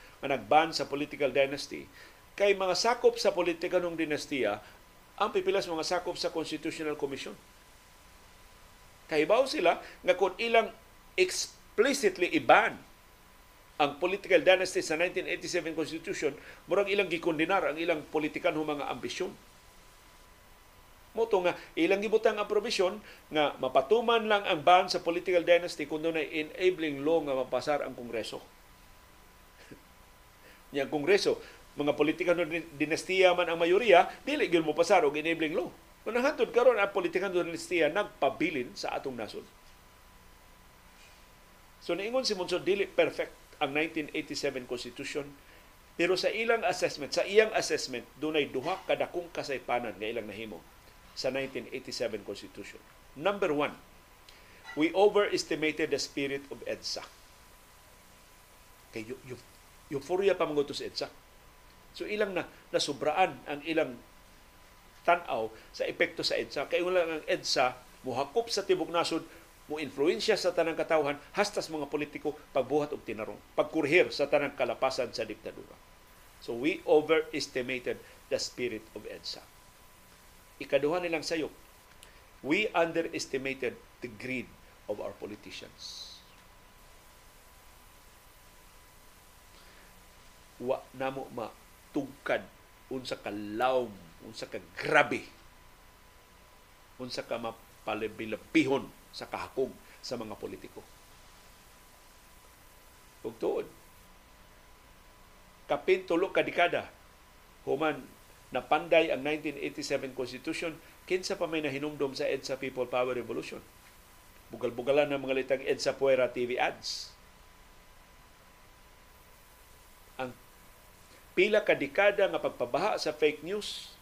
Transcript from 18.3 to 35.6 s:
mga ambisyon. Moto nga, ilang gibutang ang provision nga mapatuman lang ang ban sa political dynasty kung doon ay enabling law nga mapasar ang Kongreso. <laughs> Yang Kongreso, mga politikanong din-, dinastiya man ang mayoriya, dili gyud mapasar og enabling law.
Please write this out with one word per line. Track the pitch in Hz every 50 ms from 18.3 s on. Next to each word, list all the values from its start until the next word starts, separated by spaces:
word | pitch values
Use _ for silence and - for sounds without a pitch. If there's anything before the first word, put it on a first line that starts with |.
| 151 151 170 170 156 151 156 151 147
mga | 143 - -
ambisyon. | - 117 - 123 - - 180 202 - - - - - - - - - - - - - - - - - - - - - - - - - - - - - - - - - - - - -
Moto | 208 226 220 208 190 180
nga, | 175 165 - - - -
ilang | 160 160 180 196 196
gibutang | 208 220 202 220 220 233 214 208
ang | 208 190
provision | 208 208 202 240 196 - 185 180 208 214 - - - - - -
nga | 147 156 147 139 - -
mapatuman | 127 127 - 139 131 - 214 233 233 233 233 226 214
lang | 214 214 202 202 -
ang | 185 156 139
ban | 175 180 185 190 185
sa | - 170
political | - 175 170 175 175 190 180 175 160
dynasty | 165 175 170 175 170 - - 147
kung | 143 156 151
doon | 156 165 160
ay | 160 147 - - 156 156 151
enabling | - - 185 185 180 156 160 156 139 135 139
law | 151 165 165
nga | 151 143 131
mapasar | 131 127 - 131 123 - 151 147 139
ang | - 135 127
Kongreso. | 120 123 117 117 110 110 - - 131 - - - - - - - - - - - - - - - - - - - - - - -
<laughs> | - - - - - - - - - - - - - - - - - - - - - - - 139
Yang | 143 139 139 156
Kongreso, | 151 139 143 202 190 190 156 117 - - - - - - - -
mga | 139 143 147 143
politikanong | - 151 151 156 160 180 175 175 170 170 151
din-, | 165 170 160 - 143
dinastiya | 139 151 147 160 139 - - 185 185 185 180 180
man | 175 175 165
ang | 170
mayoriya, | 165 170 170 180 208 247 214 175 175 190 - - -
dili | - 262 294 294 214
gyud | 165 165 170
mapasar | 160 151 147 160 170 - 202 180 156 143
og | 139
enabling | 151 151 165 165 160 160 147 165
law. | -